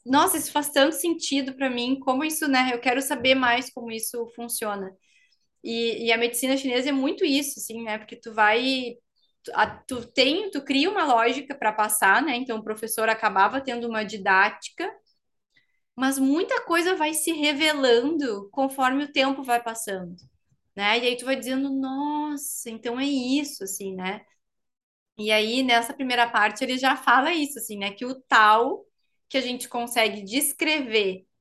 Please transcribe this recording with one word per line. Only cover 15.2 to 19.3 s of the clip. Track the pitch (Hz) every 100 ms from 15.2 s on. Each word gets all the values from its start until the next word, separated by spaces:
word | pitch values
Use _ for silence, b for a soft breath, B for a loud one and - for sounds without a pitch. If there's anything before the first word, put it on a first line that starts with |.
| _ _ _ _ _ _ _
mas | - 262 269
muita | 269 302 403 494
coisa | - 339 349
vai | 370 311
se | 311 -
revelando | 320 294 277 311 302 254 233 285 320 269 202 -
conforme | - 269 269 254 269
o | 294
tempo | 285 269